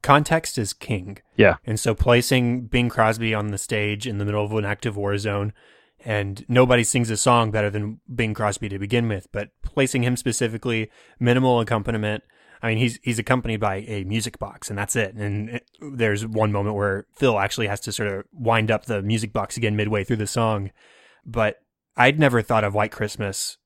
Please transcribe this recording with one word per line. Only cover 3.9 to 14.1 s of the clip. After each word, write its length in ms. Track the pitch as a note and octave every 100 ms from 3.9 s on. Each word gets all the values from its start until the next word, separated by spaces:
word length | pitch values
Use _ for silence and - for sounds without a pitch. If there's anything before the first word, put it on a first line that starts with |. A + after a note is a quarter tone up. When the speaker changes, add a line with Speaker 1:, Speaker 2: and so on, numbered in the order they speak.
| G#2 B2
Speaker 1:
in 100 | G2+
the 80 |
middle 200 | G2+ G#2
of 80 | G#2
an 120 | A2
active 320 | G2+ G#2 A#2+ G#2
war 220 | G2+ G2+
zone, 340 | G#2+ G2+ G#2 - _ _ _ _
and 400 | - G#2+ G2 G2+ -
nobody 340 | A#2+ B2+ B2
sings 280 | A2+ B2+ A2+
a 60 | A2
song 320 | - A#2+ A2+
better 180 | G#2+ G#2
than 320 | G#2 G#2 A2 -
Bing 200 | A#2+ A2+
Crosby 380 | G#2 G#2+ G2 G#2+
to 80 | G2
begin 280 | G2+ A#2+ A#2
with, 220 | G2+ -
but 180 | G#2 G#2 _
placing 400 | - - C3+ C3
him 140 | B2 B2
specifically, 760 | - A#2 A#2+ A2 B2 A2+ G#2+ _ - _
minimal 400 | A#2+ B2 C3 A#2+
accompaniment. 640 | A2 A2+ G2+ A2+ G#2+ G#2+ _ _ _ -
I 60 | A2+
mean, 100 | A2
he's, 220 | A#2+ A2+
he's 160 | - A2+
accompanied 400 | A#2+ B2+ A#2 A2
by 180 | G#2 F#2+ G#2+
a 160 | G#2
music 340 | F#2